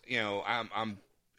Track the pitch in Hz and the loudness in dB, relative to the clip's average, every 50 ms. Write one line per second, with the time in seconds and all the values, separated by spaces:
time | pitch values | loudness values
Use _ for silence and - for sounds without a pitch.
0 | - - 127 117 107 104 101 101 - 101 117 117 113 98 101 104 110 110 104 98 | -6 -2 0 2 2 2 2 0 2 2 0 0 0 -2 -2 -2 -2 -2 -4 -8
1 | - _ _ _ _ _ _ | -12 _ _ _ _ _ _